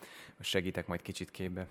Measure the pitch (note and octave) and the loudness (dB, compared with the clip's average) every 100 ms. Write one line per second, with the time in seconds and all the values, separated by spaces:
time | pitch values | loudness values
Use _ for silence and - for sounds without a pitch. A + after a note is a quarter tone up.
0 | - - - - - F#2+ F2+ F2+ E2+ F2 | -16 -14 -16 -6 4 4 4 2 0 0
1 | - - F2+ - F#2 F#2 F#2 | 0 -4 -4 -2 -2 0 -4